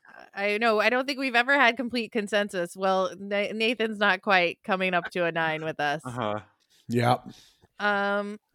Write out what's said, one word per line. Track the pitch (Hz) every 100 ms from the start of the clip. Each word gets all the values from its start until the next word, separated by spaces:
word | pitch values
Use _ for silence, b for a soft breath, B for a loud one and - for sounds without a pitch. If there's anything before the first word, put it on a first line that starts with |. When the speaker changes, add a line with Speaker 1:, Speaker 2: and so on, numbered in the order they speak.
| - - 62
Speaker 1:
I | 196 202 208
know, | 233 214
I | 214
don't | 247
think | 262 262
we've | 269
ever | 233 247 285
had | 233 240
complete | 247 240 214
consensus. | 233 202 208 202 190 175 185
Well, | 190 190 185 180
Na-, | 202 202 208
Nathan's | 214 220 247 226 208
not | 202 185
quite | - 185 175 -
coming | - 190 185
up | 180 170
to | 185
a | 170
nine | 165 160 156
with | 160 151
us. | 147 160
Speaker 2:
Uh-huh. | 127 120 107 104 - _ _ _ -
Speaker 3:
Yeah. | 117 120 123 - b b b _ -
Speaker 1:
Um, | 208 202 202 202 202 208 _